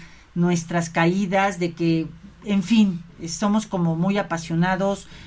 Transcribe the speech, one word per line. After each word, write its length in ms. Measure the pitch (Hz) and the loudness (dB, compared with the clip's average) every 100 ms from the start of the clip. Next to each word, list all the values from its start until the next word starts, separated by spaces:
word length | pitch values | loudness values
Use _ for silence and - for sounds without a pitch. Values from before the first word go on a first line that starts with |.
| - - - | -14 -20 -8
nuestras 540 | 175 175 170 - 170 170 | 0 2 0 0 -2 -2
caídas, 680 | 175 165 190 196 190 196 175 | 0 2 2 0 2 2 0
de 140 | 175 | -4
que, 320 | 170 170 165 160 - - - | 0 0 0 -2 -10 -20 -10
en 180 | 208 196 | -2 -2
fin, 420 | 185 220 202 170 - - 165 | 2 4 4 2 -8 -14 -10
somos 380 | - 208 214 214 | -2 0 0 0
como 280 | 190 165 160 | 0 0 2
muy 200 | 185 202 | 0 0
apasionados, 880 | 190 165 - 165 180 185 196 196 - - | -2 -4 -2 0 2 2 0 -2 -8 -18